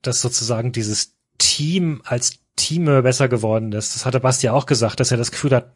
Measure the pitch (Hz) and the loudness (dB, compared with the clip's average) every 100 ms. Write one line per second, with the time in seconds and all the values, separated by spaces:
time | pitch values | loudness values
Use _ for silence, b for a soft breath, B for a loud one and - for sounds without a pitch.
0 | - 120 123 - 117 117 120 120 107 107 | -2 -2 -2 -4 -2 -2 -2 -4 -4 -4
1 | - _ _ _ - - 151 185 175 139 | -6 _ _ _ 0 0 0 0 0 -4
2 | - 123 - - _ - - 160 165 139 | -4 -2 -2 -6 _ -6 -4 0 4 4
3 | 127 127 135 120 110 110 110 104 107 - | 4 2 2 2 0 0 0 -6 -6 -4
4 | 127 127 127 123 123 113 - 127 113 - | -2 0 2 2 2 0 2 0 0 0
5 | 127 120 117 - 147 127 - | 0 0 -2 -2 2 2 0